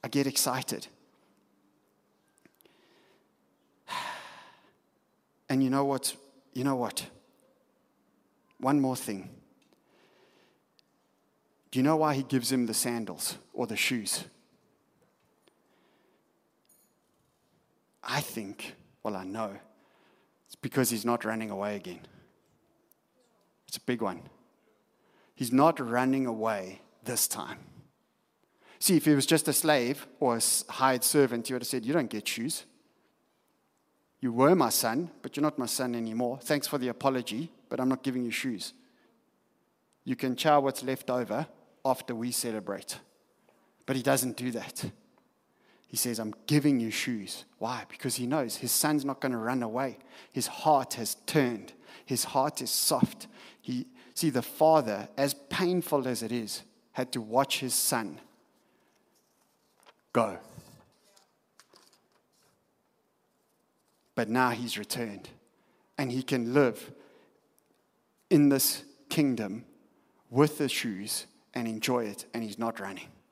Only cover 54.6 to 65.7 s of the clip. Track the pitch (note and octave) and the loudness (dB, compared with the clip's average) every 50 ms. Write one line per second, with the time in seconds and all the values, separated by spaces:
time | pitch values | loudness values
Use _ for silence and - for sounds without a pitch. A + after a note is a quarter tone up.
54.6 | D#3 D#3 D#3+ D#3 C#3+ A2+ G#2 G2 G#2 - - - C#3 C#3+ C3+ - - - - - | 6 8 8 6 4 2 -4 -4 -6 -10 -2 -2 0 0 0 -4 -10 -8 -2 0
55.6 | F#3 F3 F3+ F3+ E3 - D3+ C#3+ B2+ B2+ B2 A2 A#2 G#2+ A#2+ A#2+ A2+ G#2 - - | 0 2 2 0 0 2 0 0 2 0 -2 -2 -2 -4 -4 -4 -4 -6 -8 -12
56.6 | - _ _ _ _ _ _ - B2 B2 - B2+ A2 G#2+ A2 C3 C#3 C3+ - - | -12 _ _ _ _ _ _ -6 -4 -4 -4 -8 -6 0 2 2 2 2 0 -4
57.6 | C#3 B2+ A#2+ - - - - A#2+ A2 F#2+ D#2 - - - _ _ _ _ _ _ | -2 -2 0 0 0 2 0 0 -2 -4 -10 -12 -18 -20 _ _ _ _ _ _
58.6 | _ _ _ _ _ _ _ _ _ _ _ _ _ _ _ _ _ _ _ _ | _ _ _ _ _ _ _ _ _ _ _ _ _ _ _ _ _ _ _ _
59.6 | _ _ _ _ _ - - _ _ _ _ B2 A2+ G#2+ F#2 E2 - - - - | _ _ _ _ _ -20 -20 _ _ _ _ 0 2 2 -2 -10 -14 -18 -20 -20
60.6 | - - - - - _ _ _ _ _ _ - _ _ _ _ _ _ _ _ | -20 -20 -20 -20 -20 _ _ _ _ _ _ -20 _ _ _ _ _ _ _ _
61.6 | - _ _ - _ _ _ _ _ _ _ _ _ _ _ _ _ _ _ _ | -20 _ _ -20 _ _ _ _ _ _ _ _ _ _ _ _ _ _ _ _
62.6 | _ _ _ _ _ _ _ _ _ _ _ _ _ _ _ _ _ _ _ _ | _ _ _ _ _ _ _ _ _ _ _ _ _ _ _ _ _ _ _ _
63.6 | _ _ _ _ _ _ _ _ _ _ _ - A#2+ G#2 A2+ B2+ B2+ B2 A#2+ A2 | _ _ _ _ _ _ _ _ _ _ _ -4 -2 0 2 4 4 4 2 0
64.6 | B2 A2+ G2 G#2+ G#2 - - B2 A#2 A2 G2+ F#2+ - - - - _ _ _ _ | -4 -6 -6 -6 -6 -6 -6 -6 -6 -6 -8 -12 -14 -18 -20 -20 _ _ _ _
65.6 | _ _ | _ _